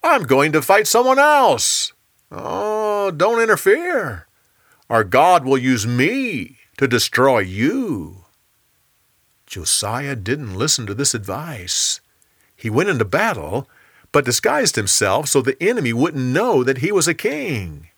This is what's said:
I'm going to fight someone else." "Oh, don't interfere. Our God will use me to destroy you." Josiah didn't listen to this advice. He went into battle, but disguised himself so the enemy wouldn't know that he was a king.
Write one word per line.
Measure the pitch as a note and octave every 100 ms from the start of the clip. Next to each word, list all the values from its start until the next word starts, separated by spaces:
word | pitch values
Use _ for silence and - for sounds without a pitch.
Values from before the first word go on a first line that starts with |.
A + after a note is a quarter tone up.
I'm | E4 C#4+
going | C#3+ C3 D3+
to | D#3
fight | - G3 G#3
someone | A3+ B3+ C4
else." | D4 D4 A#3+ A#2+ - - - _ _ _ _
"Oh, | - G#2 F#3 G#3 G#3+ G#3+ G#3 G3
don't | D#3 F#3+ A#3
interfere. | A3+ G#3 F#3+ A#3 F4 D#4 E3+ F#2 - _ _ _ _ _ _
Our | A2+
God | G2+ B2 E3 F3+
will | C3 C3+
use | B2+ B2 G#2+
me | B2 D3 C4 B3+ D#3 F2+ _ _ -
to | C3+
destroy | A#2+ - - C3+ A#2+
you." | G2 F#2+ C3 C4 A#3 A2+ D#2 F#2+ E2+ _ _ _ _ _ _ _ _ _ _ _ _
Josiah | - E2 - G#2 A#2+ C#3 C3
didn't | F#2+ D3 B2 F#2+
listen | C#3+ - G#2+
to |
this | G2+ C#3+ A#2
advice. | G2 G2 D#3+ B2+ F2 - - - _ _ _ _ _ _
He | A2+
went | A2 G3
into | C#3+ G2+
battle, | C#3+ A3 F#3 D2+ G#2+ - _ _ _ _
but | D3+
disguised | C3+ A2+ A3+ D4 A#3 -
himself | G2+ - G2+ G#2 D3+
so | C#3+
the | B2+ -
enemy | F#3 A#3+ C3
wouldn't | A#2 E3 D3
know | B2+ C#3 B3 E3
that | B2+ B2+
he | D#3
was | G3+ D#3
a | E3
king. | G#3+ D4 B3 B2 F2+ D2 D#2